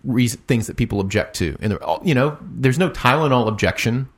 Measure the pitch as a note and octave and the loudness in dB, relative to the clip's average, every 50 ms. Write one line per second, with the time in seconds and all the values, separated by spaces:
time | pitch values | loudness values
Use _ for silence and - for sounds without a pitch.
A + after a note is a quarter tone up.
0 | - - B2 B2 B2 A2+ A2 - _ - C3 A#2 G#2+ - - - A#2+ A2+ G#2 G2+ | -6 -2 2 2 2 2 0 -6 _ 0 0 0 0 -4 -2 -2 -2 0 0 -2
1 | F#2+ F#2+ F#2+ G#2+ - - - - - D2+ - - - G#2+ G2+ - - - E2 - | -2 0 0 -2 -2 -2 -4 -4 -2 -2 -2 -4 -2 -2 -2 -2 -2 -4 -4 -2
2 | - F#3+ C3 B2 C3+ D3+ D3 - - F3 B2+ - C3 C3 B2+ D3 F#3 E3+ - - | 0 0 2 2 2 0 -2 -6 -14 -14 -8 0 0 2 2 2 0 0 -2 2
3 | - B2 C3 D#3 D#3 C#3+ C3 B2 A2+ A2 G#2+ G2+ G#2 F2 - - - A2+ A#2 B2+ | 2 2 4 4 2 2 2 2 2 2 0 0 0 0 0 0 -2 0 0 -2
4 | C3 - _ | -4 -6 _